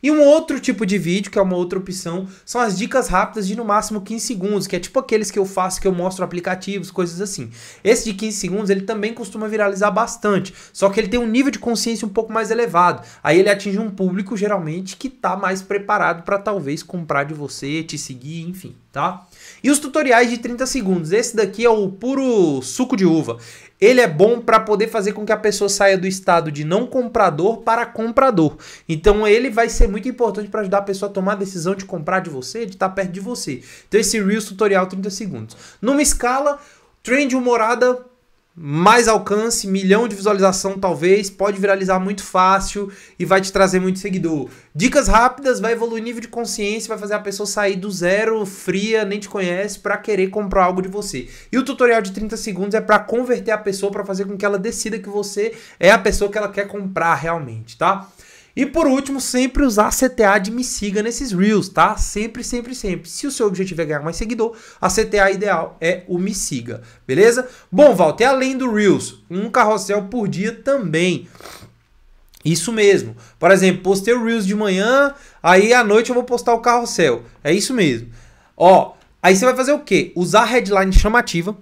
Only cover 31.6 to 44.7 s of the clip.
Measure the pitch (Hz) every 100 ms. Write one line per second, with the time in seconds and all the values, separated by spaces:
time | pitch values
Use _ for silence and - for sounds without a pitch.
31.6 | 160 190 190 175 156 185 180 135 127 220
32.6 | 226 - 190 190 190 175 202 240 - 127
33.6 | - - _ 202 190 226 196 220 214 190
34.6 | 214 190 185 190 202 196 208 131 110 -
35.6 | - _ 214 277 294 - 240 262 294 285
36.6 | - _ _ _ - 262 285 262 247 233
37.6 | 220 240 247 247 - _ _ _ _ 170
38.6 | 151 147 185 233 226 220 190 208 226 226
39.6 | 196 190 190 202 233 202 196 202 190 185
40.6 | 196 190 190 151 170 196 196 - 196 196
41.6 | 202 196 185 185 190 202 - 185 185 196
42.6 | 190 202 196 - - _ 170 190 190 -
43.6 | 190 185 185 185 208 185 165 156 127 -
44.6 | _